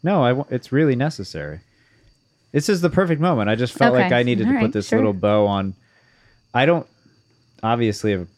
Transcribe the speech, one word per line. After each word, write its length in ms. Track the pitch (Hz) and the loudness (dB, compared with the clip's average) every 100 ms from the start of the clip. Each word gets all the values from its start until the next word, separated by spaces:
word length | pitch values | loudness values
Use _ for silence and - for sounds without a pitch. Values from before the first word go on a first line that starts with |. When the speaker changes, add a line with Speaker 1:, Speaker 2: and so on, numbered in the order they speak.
Speaker 1:
no, 220 | 160 196 | 0 2
I 80 | 123 | 2
wa-, 140 | 127 143 | 0 -2
it's 220 | 127 - | -8 -2
really 240 | 135 156 123 | 0 2 2
necessary. 640 | 143 - 95 82 73 80 _ _ _ _ _ _ _ _ _ | -2 -4 -12 -10 -10 -12 _ _ _ _ _ _ _ _ _
This 160 | 139 151 | -4 -2
is 100 | 196 | 0
the 100 | 170 | 0
perfect 300 | 175 190 156 | 0 0 0
moment. 300 | 170 147 104 | 0 0 0
I 60 | 110 | -2
just 180 | 123 | -2
felt 200 | - 240 | 0 2
like 120 | 127 120 | 4 2
Speaker 2:
Okay. 100 | 123 | 2
Speaker 1:
I 80 | |
needed 240 | 123 120 113 | 2 0 0
Speaker 2:
All 60 | |
Speaker 1:
to 60 | 269 | 0
put 40 | 110 | 0
Speaker 2:
right, 60 | |
Speaker 1:
this 140 | - 101 | -2 -2
Speaker 2:
sure. 120 | 113 | 0
Speaker 1:
little 140 | 107 | 0
bow 320 | 98 104 104 101 | 0 0 2 2
on. 280 | 98 98 92 _ _ _ _ _ _ _ | 0 -4 -8 _ _ _ _ _ _ _
I 120 | - 139 | 0 2
don't 220 | 170 - _ _ _ _ _ _ _ | 0 -2 _ _ _ _ _ _ _
obviously 520 | 110 120 113 101 110 | -2 0 0 -2 -2
ever 140 | 98 90 | -2 -6